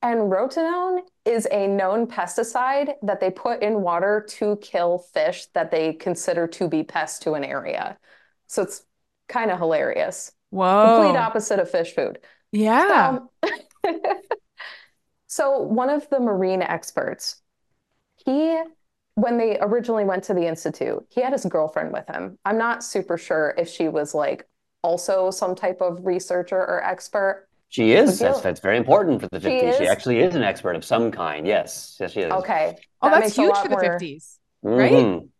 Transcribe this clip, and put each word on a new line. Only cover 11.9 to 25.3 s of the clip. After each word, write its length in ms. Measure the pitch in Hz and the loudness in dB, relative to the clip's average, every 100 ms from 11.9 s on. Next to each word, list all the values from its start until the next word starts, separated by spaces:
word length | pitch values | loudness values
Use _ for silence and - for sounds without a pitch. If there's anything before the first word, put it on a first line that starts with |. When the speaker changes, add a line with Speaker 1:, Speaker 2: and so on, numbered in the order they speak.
Speaker 1:
food. 240 | - 135 - - _ _ | -2 -4 -6 -20 _ _
Speaker 2:
Yeah. 680 | 208 214 233 370 359 196 262 - _ | 0 2 4 4 4 4 0 -8 _
Speaker 1:
So, 80 | 359 440 - _ 370 | -4 -4 -12 _ -4
<laughs> 300 | 330 - 381 - 427 _ _ - - - _ _ _ _ | -4 -4 -4 -6 -10 _ _ -20 -20 -20 _ _ _ _
so 320 | - 285 269 | -2 0 0
one 280 | - 220 254 | 0 0 2
of 200 | 294 294 | 0 0
the 100 | 277 | 0
marine 400 | 240 196 190 185 | 2 2 0 0
experts, 800 | 175 165 - - - - - - _ _ _ _ _ _ _ _ | -2 -4 -4 -4 -4 -6 -10 -12 _ _ _ _ _ _ _ _
he, 440 | - 269 320 330 330 320 _ _ _ | -2 0 2 0 -4 _ _ _ _
when 240 | - 233 240 | -2 0 2
they 200 | 226 202 | 2 0
originally 460 | 208 240 240 226 | 0 0 0 0
went 200 | 202 185 | 0 -2
to 100 | 190 | -2
the 120 | 190 170 | -2 0
institute, 600 | 160 - 143 123 - - | -2 -6 -4 -4 -4 -6
he 140 | - | -4
had 100 | 254 | -2
his 140 | 269 180 | -2 -2
girlfriend 460 | 170 156 156 160 | 0 0 -2 -4
with 120 | - - | -8 -8
him. 300 | - 180 185 | -10 -10 -8
I'm 140 | - 220 | -2 0
not 260 | 226 233 | 0 -4
super 320 | - 202 185 170 | -4 -6 -4 -6
sure 380 | - 160 151 - | -2 0 0 -2
if 140 | 170 | -4
she 180 | - 165 | -2 -2
was, 260 | 151 147 | -2 -2
like, 320 | 156 143 - - _ _ _ | -2 -2 -4 -10 _ _ _
also 480 | - 170 170 190 185 | -2 -2 0 0 0